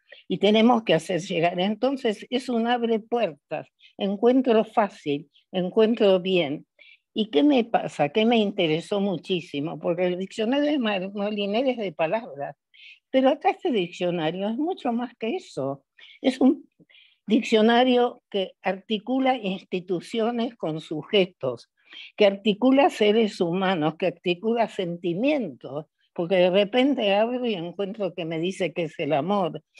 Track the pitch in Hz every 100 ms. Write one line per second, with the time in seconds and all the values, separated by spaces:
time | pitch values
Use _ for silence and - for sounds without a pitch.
0 | _ - - 185 196 214 226 233 226 165
1 | - 180 190 175 165 180 190 214 254 269
2 | 233 202 - 254 254 240 233 247 233 220
3 | 226 240 202 147 _ 151 139 _ _ -
4 | 202 202 233 262 254 220 220 - 202 -
5 | 151 143 - _ _ 185 180 202 220 233
6 | 208 190 185 185 151 151 - _ - _
7 | _ - 214 285 285 269 226 185 170 -
8 | 147 220 220 233 208 202 165 156 165 202
9 | 202 170 - 180 - 143 156 160 180 170
10 | 185 180 190 - 220 277 294 294 220 202
11 | 190 208 202 208 202 208 269 240 196 165
12 | 160 220 233 139 147 - _ _ - -
13 | _ 262 262 294 381 392 370 233 175 -
14 | 180 175 156 180 196 233 320 381 262 233
15 | 254 - 220 359 - - 135 139 _ _
16 | - - 262 - 254 302 - _ _ _
17 | _ _ - 214 - 220 220 233 262 247
18 | 247 - _ 202 185 - 185 190 - 214
19 | 208 262 262 254 202 190 - 185 175 175
20 | - 226 220 240 233 - 170 156 - 156
21 | - 208 185 _ 131 117 - _ _ -
22 | - - 202 196 214 202 254 269 349 -
23 | 208 214 214 - 175 180 190 185 151 160
24 | 180 - 185 175 220 233 220 - 180 170
25 | 175 170 269 302 196 120 139 139 - _
26 | _ - 170 190 180 185 202 247 269 262
27 | 208 202 226 247 247 196 170 175 196 214
28 | 190 170 165 165 175 190 175 180 160 -
29 | 147 151 165 202 170 156 -